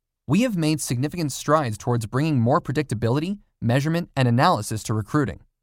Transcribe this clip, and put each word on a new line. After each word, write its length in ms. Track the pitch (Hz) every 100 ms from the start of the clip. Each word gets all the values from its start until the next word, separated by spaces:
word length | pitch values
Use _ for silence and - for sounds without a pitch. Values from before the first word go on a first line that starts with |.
| _ _ -
We 160 | 170
have 140 | 254 185
made 240 | 156 156
significant 520 | - 123 135 175 151
strides 440 | - - 156 127 104
towards 300 | - 120 107
bringing 340 | 127 160 139
more 220 | 113 165
predictability, 760 | - 139 147 107 113 135 170 202 - _
measurement, 480 | 117 131 147 170 180 -
and 100 | 123
analysis 560 | 117 170 143 107 110
to 100 | -
recruiting. 460 | 110 104 147 117 76 - _